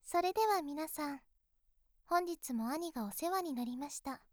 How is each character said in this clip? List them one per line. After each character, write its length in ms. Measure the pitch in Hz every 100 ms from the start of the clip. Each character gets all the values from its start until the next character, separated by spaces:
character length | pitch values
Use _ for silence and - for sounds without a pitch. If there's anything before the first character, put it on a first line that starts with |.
| -
そ 160 | 349
れ 100 | 359
で 160 | 392 440
は 140 | 392
皆 260 | 285 285 311
さ 280 | - 294 277
ん、 60 | _ _ _ _ _ _ _ _ -
本 180 | 349
日 300 | 349 339 -
も 160 | 233 226
兄 240 | 302 339
が 100 | 269
お 80 | 208
世 180 | - 330
話 120 | 381
に 120 | 349
な 120 | 247 240
り 100 | 247
ま 140 | 285
し 120 | -
た。 220 | 269 254 _